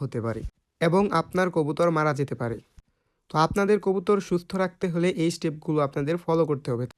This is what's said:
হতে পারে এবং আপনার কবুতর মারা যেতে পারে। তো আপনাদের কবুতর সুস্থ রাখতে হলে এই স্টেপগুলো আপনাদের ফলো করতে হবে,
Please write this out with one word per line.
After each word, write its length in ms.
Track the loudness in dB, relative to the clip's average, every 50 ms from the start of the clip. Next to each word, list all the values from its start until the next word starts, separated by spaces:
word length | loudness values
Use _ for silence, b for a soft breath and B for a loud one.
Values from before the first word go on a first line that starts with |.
| -8
হতে 160 | -6 -6 -6
পারে 200 | -4 -4 -6 -6 -8 -10 -12 _ _ _ _ _
এবং 220 | 0 2 4 4 2 2 2 0
আপনার 280 | -2 0 0 0 0 0
কবুতর 380 | 0 0 0 0 0 2 2 2
মারা 240 | 2 2 2 2 0
যেতে 220 | 0 -2 -4 -4 -6 -4
পারে। 160 | -6 -6 -8 -10 _ _ -20 -20 _ _ _ _ _ _ _ _ _
তো 80 | 2 2
আপনাদের 400 | 2 4 2 2 2 4 2 2
কবুতর 380 | 2 0 -2 0 2 2 0 0
সুস্থ 300 | 0 -2 -2 -4 -2 -4 -4
রাখতে 300 | -2 -2 -2 -2 _ -4 -4
হলে 200 | 0 0 0 0 0 0 0
এই 80 | 0
স্টেপগুলো 480 | 0 -2 -4 -4 -4 -4 -4 -2 0 0
আপনাদের 360 | 0 0 -2 -2 -2 -2 -2 -2
ফলো 260 | 0 0 2 2 2 2
করতে 180 | 0 -2 -2 -4
হবে, 140 | -4 -4 -4 -6 -10